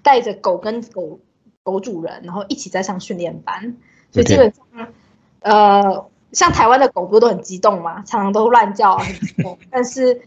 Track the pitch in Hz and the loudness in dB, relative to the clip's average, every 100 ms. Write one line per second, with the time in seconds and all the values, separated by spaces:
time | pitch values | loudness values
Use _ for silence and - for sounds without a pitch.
0 | 285 254 220 - 202 180 214 233 226 190 | 2 4 2 -4 -2 -2 -4 -8 -10 -12
1 | 160 - _ _ _ _ - 190 247 170 | -12 -14 _ _ _ _ -6 -6 -6 -10
2 | 165 - 175 190 196 - 180 185 196 185 | -10 -12 -12 -10 -8 -10 -8 -8 -6 -8
3 | - 180 170 160 185 185 226 240 _ _ | -10 -8 -8 -8 -10 -10 -10 -16 _ _
4 | _ - 240 285 226 - _ 233 226 _ | _ 0 4 4 4 0 _ -18 -18 _
5 | _ _ _ _ 202 214 208 202 196 170 | _ _ _ _ 2 4 6 4 2 -2
6 | - _ _ - 359 - 226 262 262 185 | -10 _ _ 0 2 4 4 4 2 -2
7 | 180 214 233 190 - 185 214 190 165 175 | 0 4 4 0 -8 -2 0 0 -6 -12
8 | 202 226 196 208 226 233 202 202 202 190 | -6 -4 -2 0 4 4 2 2 2 2
9 | - - - - 185 - _ 254 247 269 | -2 -8 -8 -6 -8 -10 _ -6 -4 -2
10 | 254 240 | 0 0